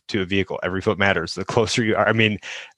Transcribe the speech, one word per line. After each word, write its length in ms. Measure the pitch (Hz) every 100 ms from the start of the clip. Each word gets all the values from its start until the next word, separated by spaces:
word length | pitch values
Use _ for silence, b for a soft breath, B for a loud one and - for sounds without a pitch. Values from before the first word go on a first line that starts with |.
| -
to 160 | 107
a 20 |
vehicle? 360 | 90 98 92 -
Every 180 | 90 92
foot 160 | 110 92
matters. 360 | 98 92 82
The 100 | -
closer 380 | 95 120 107 -
you 140 | 110 95
are, 120 | 104
I 40 |
mean, 260 | 110 110 101 B B B